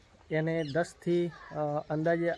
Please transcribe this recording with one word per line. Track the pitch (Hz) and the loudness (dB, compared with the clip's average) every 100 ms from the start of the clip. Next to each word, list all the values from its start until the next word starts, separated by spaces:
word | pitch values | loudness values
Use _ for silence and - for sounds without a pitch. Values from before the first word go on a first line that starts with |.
| - - - | -20 -20 -4
એને | 156 160 165 | 0 0 0
દસથી, | 151 156 170 - - 175 175 | 0 0 -2 -4 0 2 0
અ, | - - 160 151 147 - | -4 -10 -4 -2 -2 -2
અંદાજે | 151 160 170 170 | 0 2 2 0